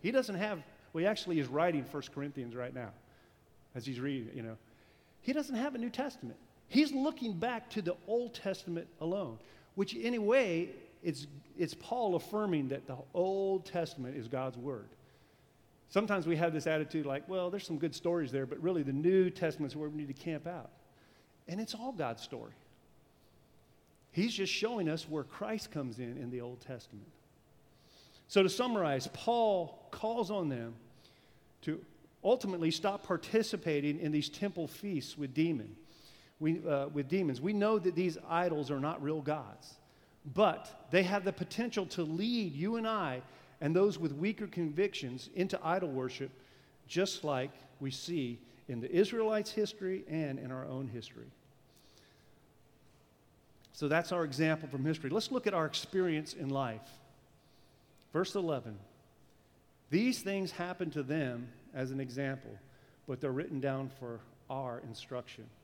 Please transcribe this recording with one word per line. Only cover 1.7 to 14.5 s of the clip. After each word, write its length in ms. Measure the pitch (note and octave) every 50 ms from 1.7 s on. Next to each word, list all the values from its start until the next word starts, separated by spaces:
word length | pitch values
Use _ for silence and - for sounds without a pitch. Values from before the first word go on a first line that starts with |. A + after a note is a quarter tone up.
| E3+ D3 B2+
First 260 | - - D3 C3+ -
Corinthians 440 | - C#3+ C#3 C#3+ C#3 C#3+ B2 A#2 A#2
right 180 | B2 B2 B2 B2+
now 180 | B2+ A#2+ G#2 G2 - - - - - - - - _ _ _ - - - - -
as 100 | B2+ A2+
he's 140 | C#3 C3 A#2
reading, 360 | B2+ C#3+ C#3 C3 A2+ A2 -
you 60 | C3
know. 160 | A2+ A2+ A2 A2 - - - - - - - - _ _ - -
He 100 | - -
doesn't 240 | C4+ D4+ C#4+ C#4+ C4+
have 200 | A3 B3+ D4 C4+
a 20 | A#3+
New 120 | A3+ A#3+
Testament. 480 | - - B3 C4+ - - - A#2 - - - - - - - -
He's 240 | - A#3+ D#4 C#4+
looking 460 | B3+ C4+ C4+ D4+ D#4 - B3+ A#3 G3+ E3
back 320 | F#3+ A#3+ B3 A3+ A3+ -
to 100 | - G#3+
the 140 | F#3+ E3+ F3 - - -
Old 260 | G#3+ A#3+ A#3+ A#3 A#3+
Testament 540 | - - G3 F#3+ F#3 - - E3+ E3 E3 - - -
alone, 400 | D#3 E3 F3+ G3+ F#3+ C3+ A2+ A2+ - - - - - - -
which 180 | F#3+ G3+ G3+ A3+
in 220 | A#3 A3+ A#3 B3
a 60 | A#3
way, 520 | G#3 G3+ A#3+ C4+ B3+ G3 E3+ E3 F3 - - - - - - - -
it's, 240 | F3 D3+ C3 C#3 - - - - - - -
it's 180 | F3 D#3+ -
Paul 400 | - - - A#3 B3 A#3+ G#3 F3+
affirming 540 | E3 - - - G#3+ G#3+ G3+ F3 D3+ C#3 B2+
that 180 | C3 C#3 - -
the 100 | C3 B2 - - -
Old 520 | F#3 F3+ F#3+ G3 G3 G3 G3 G3 F#3+ -
Testament 520 | - - F3 E3+ D#3 - C3+ B2+ B2 C#3 C#3
is 100 | A2+ A#2
God's 300 | C3 B2+ C3 C3